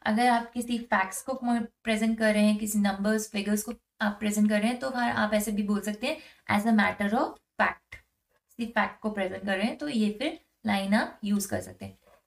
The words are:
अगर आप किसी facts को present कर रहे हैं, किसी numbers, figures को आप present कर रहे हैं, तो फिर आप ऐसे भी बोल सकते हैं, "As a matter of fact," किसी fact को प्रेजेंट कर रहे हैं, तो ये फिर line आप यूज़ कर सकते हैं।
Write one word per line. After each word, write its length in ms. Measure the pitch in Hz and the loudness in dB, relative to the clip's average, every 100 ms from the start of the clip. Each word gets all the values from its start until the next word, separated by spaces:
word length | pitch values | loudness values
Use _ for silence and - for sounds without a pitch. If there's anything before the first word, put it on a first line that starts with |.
अगर 240 | - 214 247 | -2 2 4
आप 240 | 233 233 | 4 0
किसी 260 | 240 233 233 | -6 -4 -4
facts 440 | 233 202 190 - | -2 -2 -2 -6
को 180 | - 262 240 233 - _ | -8 -6 -2 -2 -2 _
present 360 | 226 214 226 226 | -2 0 0 2
कर 140 | 214 | 2
रहे 120 | 208 214 | 4 4
हैं, 120 | 208 | 4
किसी 220 | 214 208 | 0 2
numbers, 520 | 202 196 202 220 214 | 2 2 0 0 -2
figures 320 | 202 208 214 | -4 -2 -2
को 100 | 240 - _ - | -2 -10 _ -4
आप 180 | 214 208 | -4 -2
present 300 | 214 208 214 | -2 2 4
कर 100 | 208 | 4
रहे 120 | 220 | 0
हैं, 80 | 247 | -2
तो 100 | 269 | -4
फिर 100 | 247 | -2
आप 340 | 240 - 214 | 0 0 0
ऐसे 180 | 214 214 | 0 0
भी 120 | 208 | -2
बोल 180 | 202 202 | 0 0
सकते 260 | 208 208 262 | -2 -4 -4
हैं, 100 | 311 - - - | -6 -10 -14 -2
"As 160 | 208 220 | 0 4
a 80 | 220 | 4
matter 380 | 185 - 202 | 4 2 0
of 140 | 233 392 | 0 0
fact," 640 | - _ - 180 - - - _ _ _ _ _ | -6 _ -2 -2 -2 -12 -20 _ _ _ _ _
किसी 180 | - 233 | -8 -4
fact 340 | 214 196 - | 0 -2 -2
को 120 | 214 | -6
प्रेजेंट 340 | 208 185 190 202 | -2 -4 -4 -4
कर 120 | 190 | 0
रहे 80 | 220 | -2
हैं, 120 | 320 | -2
तो 100 | 294 | -2
ये 240 | 233 214 | 2 2
फिर 340 | 208 294 330 _ _ 214 | 0 -4 -6 _ _ -2
line 280 | 202 196 | -2 2
आप 260 | 220 330 - | 2 0 -4
यूज़ 240 | 202 202 - | -2 -2 -2
कर 120 | 92 | -6
सकते 240 | 92 - 98 | -6 -12 -16
हैं। 140 | - _ _ | -18 _ _